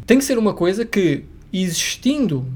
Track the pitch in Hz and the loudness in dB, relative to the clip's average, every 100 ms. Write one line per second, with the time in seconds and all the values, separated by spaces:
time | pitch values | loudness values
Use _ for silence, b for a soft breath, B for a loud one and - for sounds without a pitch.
0 | - 262 269 233 208 - 175 196 233 202 | 2 2 4 0 0 2 0 0 -2 0
1 | 170 - - - - 185 185 170 - - | 2 0 -6 -20 -8 -4 -2 -2 -4 -2
2 | 247 294 214 135 127 | -2 0 0 -2 -4